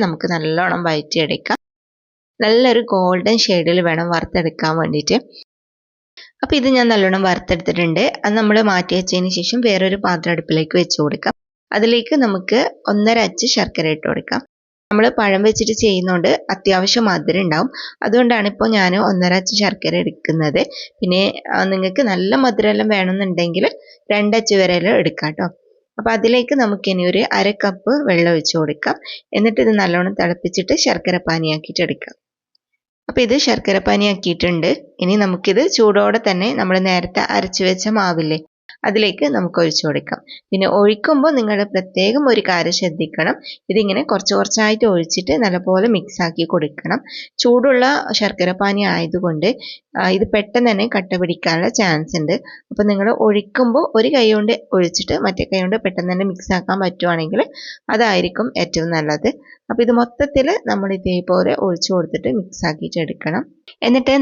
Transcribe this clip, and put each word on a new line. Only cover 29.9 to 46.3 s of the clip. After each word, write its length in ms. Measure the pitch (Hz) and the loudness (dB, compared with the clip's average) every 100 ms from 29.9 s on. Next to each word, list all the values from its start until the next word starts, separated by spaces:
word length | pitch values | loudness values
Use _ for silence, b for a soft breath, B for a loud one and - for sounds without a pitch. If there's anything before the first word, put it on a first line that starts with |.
| 175 185 202 | 0 0 0
തിളപ്പിച്ചിട്ട് 560 | 175 175 - 190 185 285 - | -2 -2 -4 -4 -2 0 0
ശർക്കര 320 | 175 180 180 175 | -2 -2 -2 -2
പാനിയാക്കിയിട്ട് 560 | 160 160 156 - - 170 | -2 -2 -4 -6 -4 -4
എടുക്കാം. 300 | - - - _ _ _ _ _ _ _ _ - | -4 -10 -20 _ _ _ _ _ _ _ _ -6
അപ്പൊ 120 | - | -2
ഇത് 160 | 240 269 | 2 2
ശർക്കര 320 | 269 220 - 196 190 | 2 0 0 0 2
പാനിയാക്കിയിട്ടുണ്ട്. 840 | 202 202 196 185 170 175 170 165 311 - - | 2 2 0 -2 -2 0 0 0 -2 -6 -4
ഇനി 120 | 180 208 | 0 2
നമുക്കിത് 380 | 196 180 190 190 311 - | 2 0 0 2 2 4
ചൂടോടെ 420 | 220 202 208 214 208 | 4 4 2 2 0
തന്നെ 220 | 185 208 277 | 0 -2 -2
നമ്മൾ 180 | 185 185 | 0 0
നേരത്തെ 440 | 190 185 175 208 - 202 | 2 0 -2 -4 -2 -2
അരച്ചു 260 | 185 - | -2 -2
വെച്ച 240 | 185 185 - 220 | 0 0 0 0
മാവില്ലേ, 420 | 190 165 156 156 - _ - B - | 0 0 -2 -4 -6 _ -20 B -2
അതിലേക്ക് 360 | 208 208 185 294 233 | 0 0 0 -2 0
നമുക്ക് 220 | 175 - | -2 0
ഒഴിച്ചു 220 | 165 156 160 | 0 0 -2
കൊടുക്കാം. 340 | 143 147 - B B - | -4 -4 -10 B B -6
പിന്നെ 160 | 190 190 202 | 0 2 4
ഒഴിക്കുമ്പോൾ 560 | 202 208 208 302 302 277 | 4 2 2 2 4 2
നിങ്ങൾ 200 | 220 208 208 | 0 0 0
പ്രത്യേകം 520 | 190 185 185 196 247 285 | -4 -4 0 0 2 4
ഒരു 100 | 214 190 | 2 2
കാര്യം 260 | 175 165 180 | 0 0 0
ശ്രദ്ധിക്കണം. 560 | 185 160 156 - 208 311 B B - | -2 -2 -6 -2 -2 -4 B B -2
ഇതിങ്ങനെ 300 | 196 208 196 302 | 0 2 -2 0
കുറച്ച് 240 | 202 208 202 | -2 0 -2
കുറച്ചായിട്ട് 480 | 196 - 214 220 226 | 0 0 0 2 2
ഒഴിച്ചിട്ട് 420 | 180 165 - 185 302 | 2 0 -4 -2 0
നല്ലപോലെ 460 | 220 180 180 185 220 208 | 0 0 0 2 2 0
മിക്സ് 260 | - - | -2 -6
ആക്കി 200 | 170 | -4